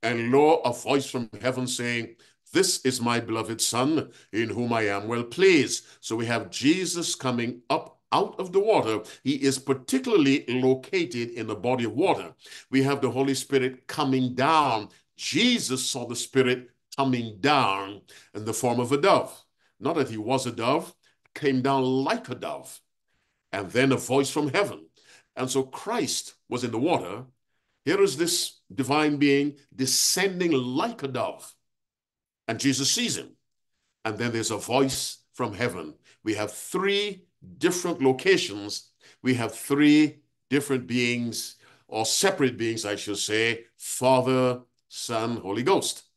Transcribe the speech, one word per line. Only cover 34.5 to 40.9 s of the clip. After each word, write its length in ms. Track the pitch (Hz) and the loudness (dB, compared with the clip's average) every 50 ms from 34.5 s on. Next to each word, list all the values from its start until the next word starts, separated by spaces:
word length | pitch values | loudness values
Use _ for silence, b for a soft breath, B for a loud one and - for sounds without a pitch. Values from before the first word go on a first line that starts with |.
| 113 | -4
a 40 | |
voice 600 | 101 - - 117 131 139 135 131 - - - - - _ _ _ | -6 -4 0 2 2 2 2 0 -4 -6 -8 -10 -14 _ _ _
from 220 | - 123 113 101 | -6 -6 -6 -2
heaven. 400 | 90 120 120 90 92 80 76 76 _ b b b b b | -2 -2 -2 -2 -6 -10 -12 -14 _ b b b b b
We 120 | 107 107 | -4 -2
have 180 | 104 107 - - | -2 -4 -6 -6
three 720 | - - - - 185 190 196 202 202 208 208 196 185 - _ _ _ - - - - | -12 -14 -6 -4 -2 0 0 0 0 -2 -4 -6 -10 -18 _ _ _ -20 -20 -14 -2
different 420 | - 175 175 - - 180 165 - | -2 0 0 0 -2 -4 -4 2
locations. 880 | 135 131 131 131 - 190 190 170 - - 101 104 101 104 101 - - _ _ b b b b b | 2 2 2 2 2 2 2 2 2 -2 -6 -8 -8 -8 -10 -10 -14 _ _ b b b b b
We 140 | b 123 127 | b 0 0
have 200 | 117 117 107 - | 0 0 -4 -6
three 680 | - - - 139 143 147 147 147 151 151 147 151 - _ _ _ _ _ _ | -8 -4 -2 2 4 6 8 8 8 6 4 0 -6 _ _ _ _ _ _
different 380 | 127 143 139 - 139 127 120 | -2 -2 0 0 -2 -2 -2
beings, 720 | 127 | -2